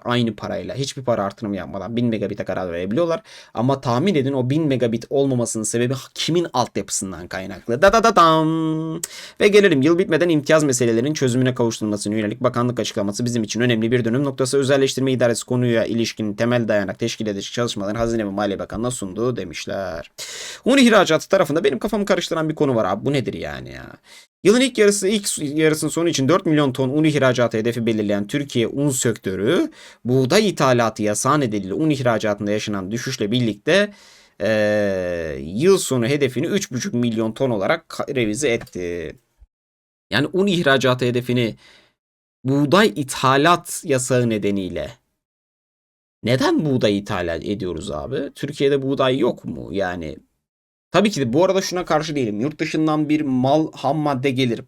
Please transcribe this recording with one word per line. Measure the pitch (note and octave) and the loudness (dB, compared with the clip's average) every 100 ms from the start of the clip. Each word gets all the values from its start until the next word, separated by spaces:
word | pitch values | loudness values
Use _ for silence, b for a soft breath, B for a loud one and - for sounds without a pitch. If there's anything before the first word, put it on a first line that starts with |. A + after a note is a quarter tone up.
aynı | A#2 A#2+ A2+ G#2 | -2 0 0 -2
parayla. | G2 G2 F#2 | -8 -6 -8
Hiçbir | A2 C3+ C#3 | -8 -8 -6
para | B2+ G#2+ | -2 -2
artırımı | G2 - G#2 G2 | -2 -4 -6 -6
yapmadan | D#2 F#2+ F#2+ A#2 | -8 -10 -6 -2
bin | A#2+ | 0
megabit'e | G#2+ F#2+ G2 | 0 -4 -6
kadar | F#2 F#2 F#2 | -6 -4 -4
verebiliyorlar. | E2+ F#2+ C3 E3+ D#3+ B B B | -4 -2 -2 -2 -4 B B B
Ama | - B2+ C3 | -2 0 0
tahmin | B2+ A#2+ G3 | 0 0 2
edin | D#3 C3+ | 0 0
o | C3+ B2 | -2 0
bin | D3+ D3+ | 0 0
megabit | B2+ A#2+ A#2 - | 0 0 -2 -2
olmamasının | C#3 C#3 B2 A2+ A2+ | 0 0 0 -2 -4
sebebi | G#2+ A#2 B2 C3 - | -2 0 0 -2 -8
kimin | - - E3+ E3 | -6 -2 0 0
altyapısından | B2 A2 G#2 - - G2 E2+ F2 | -2 -2 -4 -6 -6 -6 -10 -10
kaynaklı? | F#2+ F#2+ G2 - A#2+ | -10 -10 -10 -4 4
Da | G3 | 6
da | A3+ | 6
da | A3+ G3 | 4 6
dam. | E3 D#3+ D#3 D#3+ D#3+ D#3 D#3+ E3 B B B B | 6 6 2 0 -2 -2 -4 -8 B B B B
Ve | G#3 | 4
gelelim | G#3 G3 C#3 | 8 6 6
yıl | D3 E3+ | 4 4
bitmeden | - D#3 F3 | 4 2 4
imtiyaz | D3+ D3 D#3 | 2 4 4
meselelerinin | D3+ B2+ A#2 A2+ C#3 | 4 2 2 2 0
çözümüne | D3+ C3 B2 B2+ | 0 0 2 0
kavuşturulmasına | B2 A#2 - G#2+ G#2 G#2 | 2 -2 0 -2 -2 -2
yönelik | A2 G#2+ B2 | -2 -2 -2
bakanlık | B2+ A#2+ B2 A#2+ | -2 0 -2 -2
açıklaması | G#2 A2+ G2+ G#2 | -4 -2 -4 -2
bizim | A#2+ A#2+ | -2 -2
için | G#2 G#2+ | -2 0
önemli | B2 A2 A2+ | 0 2 2
bir | B2 | 0
dönüm | A2+ B2+ | 0 0
noktası. | C#3+ B2+ B2+ C#3 | -2 -2 0 0
Özelleştirme | C3 C#3 C3+ B2+ C3+ | 2 2 2 0 -2
idaresi | B2 A#2+ A2+ | 2 2 0
konuya | - B2 B2 A2+ | -2 0 2 2
ilişkin | G2 A2+ A2 - G#2+ | 0 -2 -2 -4 -6
temel | G2+ A#2 B2 A2+ | -2 0 0 2
dayanak | G#2 G2 - | 0 -2 -4
teşkil | A#2 - G#2+ | -6 -4 -4
edici | G2 G2+ | -4 -6
çalışmaları | - A#2+ G#2 G2 A#2 | -4 -4 -2 -4 -2
Hazine | A#2 A2+ G2+ | -2 -2 -2
ve | |
Maliye | G2 G#2 F#2 | -2 -2 -4
Bakanlığı'na | F2 F#2+ B2 | -6 -6 -6
sundu | A#2+ G2 F#2+ B2 G#2 | -6 -8 -4 -4 -4
demişler. | F2+ - - G2 F#2 D#2+ - - B B B B | -8 -10 -8 -6 -6 -10 -14 -16 B B B B
Un | G#3 C#4 | 2 6
ihracatı | A#3 G#3+ D#3 D#3 - | 6 6 4 2 2
tarafında | G3 E3 D#3 | 0 2 2
benim | - A#3 | 0 0
kafamı | A3 G#3+ | -2 -2
karıştıran | G3+ F3 - D#3+ D#3 | 0 0 0 -2 -2
bir | |
konu | D3+ C#3+ | 0 0
var | A2+ | 2
abi. | F#2 G2+ | 0 -2
Bu | C3 | -2
nedir | C#3+ G2+ | -2 -2
yani | E2+ D2+ C2+ B1+ | -6 -8 -10 -12
ya? | C2 - - B B B _ | -14 -16 -20 B B B _
Yılın | F#3 B3 | 2 4
ilk | C4 G#3+ | 2 4
yarısı, | G3+ G3+ F#3+ | 2 4 0
ilk | G#3+ - - | -2 -2 -6
yarısının | C#3+ D3+ D#3 D3+ D3+ | -4 0 2 2 -2
sonu | E3 E3+ | -2 -2
için | D#3+ C3 | 0 2
dört | F#3 F#3 | 2 2
milyon | D3+ C#3 | 2 2
ton | B2+ C3 | 0 0
un | D3+ | 2
ihracatı | D#3 C#3+ C3 B2 A#2 A2 | 2 4 2 2 0 0
hedefi | A#2 A#2+ A#2 | -2 -2 0
belirleyen | G#2+ G#2 G2+ G#2 | 0 0 -2 -2
Türkiye | D3 C#3 B2 A2+ | -4 -2 -2 -2
Un | C3+ D3 | 0 -2
Sektörü, | B2+ B2+ G#2 - F#2 A2 F3+ D#4 B B B | 0 -2 -2 -4 -2 0 2 0 B B B
buğday | A#2 C3 B2+ G3+ G#3 | 0 0 4 2 2
ithalatı | - C3 A#2+ A2 - | 2 2 4 2 0
yasağı | G#2 G#2 C3 D3+ | -2 0 2 2
nedeniyle | B2 G#2 F#2+ | 0 -2 -4
un | G2 D#3 | -2 0
ihracatında | C3 B2 A2 G#2+ G2+ G#2 | 0 0 0 0 -2 -2
yaşanan | G#2+ A2 G2+ F#2 | -2 -2 -6 -6
düşüşle | A#2+ C3+ B2+ G2+ | -6 -6 -4 -2
birlikte, | B2 A2+ G#2 D3 F#3+ G#3 B B B B - | 0 0 -2 0 2 0 B B B B -6
eee, | G#2+ G#2+ G#2 G#2 G2+ F#2 F2+ F2 D#2+ C2+ | 0 2 2 2 0 -2 -2 -4 -6 -8
yıl | D2+ G#2 F3+ F#3 | -8 0 4 4
sonu | - B2+ A2+ | 2 0 0
hedefini | C#3+ C3 B2 E3+ | 2 0 0 -2
üç | G3 - | -2 -4
buçuk | B2 G#2 | -6 -4
milyon | A#2+ A#2+ A2+ A2+ | -2 -2 0 -2
ton | A2 C3+ | -2 -2
olarak | G#2+ G#2+ E3+ _ | 0 -2 -4 _
ka-, | - - | -10 -4
revize | B2+ G#2+ A2+ C#3+ | -2 -2 0 0
etti. | A#2 - F2+ F2 F2 D2 - _ _ - _ _ _ _ _ - | -2 -4 -8 -6 -6 -10 -14 _ _ -20 _ _ _ _ _ -2
Yani | A#2 D3 | -2 0
un | F#3 G3+ | 0 2
ihracatı | F3 C#3+ C3+ C3 B2+ | 2 4 4 4 2
hedefini | B2 B2 A#2+ B2 A2 - b b b b _ _ _ _ | 0 -2 0 0 0 -4 b b b b _ _ _ _
buğday | B2+ C#3 D3 F3+ A3 D#3 | -2 0 4 4 4 0
ithalat | C3 - C3 C3+ E3 E3+ - - | -6 0 2 4 4 2 0 -10
yasağı | F3+ C3 B2+ B2 A#2+ | -2 -2 2 2 2
nedeniyle, | G#2+ G2+ G2 F#2 E2+ C#2 - _ _ _ _ _ _ _ _ _ _ _ _ | 0 0 -2 -4 -6 -8 -12 _ _ _ _ _ _ _ _ _ _ _ _
neden | G#2+ B2+ D#4 D#4 | 0 2 2 2
buğday | D3+ B2+ A2+ G2+ | 2 2 2 0
ithal | G2+ F#2+ E2+ | -2 -4 -2
ediyoruz | E2 - G#2 F2+ D#2 G2+ | -4 -4 -4 -4 -6 -8
abi? | D2 C#2+ C3+ - | -8 -6 -8 -8
Türkiye'de | - C#3+ D3+ C#3 C#3+ | -8 -10 0 2 2
buğday | C3+ C#3 C3 C3+ | 0 0 0 2
yok | - - | 0 -2
mu? | - C#2+ A#1+ | -10 -12 -8
Yani | F#2+ F2+ F2+ D#2 - _ _ _ _ _ _ _ | -4 -4 -4 -10 -12 _ _ _ _ _ _ _
tabii | F3 G#3 | 2 2
ki | C#3+ | 0
de | B2 | 0
bu | C#3 | 2
arada | F#3 F#3 | 2 2
şuna | - F3+ | -2 -6
karşı | E3+ D#3 D#3+ D3 | -2 -2 -2 -2
değilim. | A2+ G#2 | -2 -2
Yurt | C#3+ D#3 | -4 -4
dışından | D#3 D#3+ D#3 D3+ D3 | -4 0 0 0 0
bir | D3+ | 0
mal, | C#3+ B2+ C3+ D3+ D#3 | 0 0 2 2 0
ham | - B2+ D3+ | -4 -2 0
madde | D3 C3 C3+ | 0 0 0
gelir. | B2+ B2+ A2 | 0 0 -2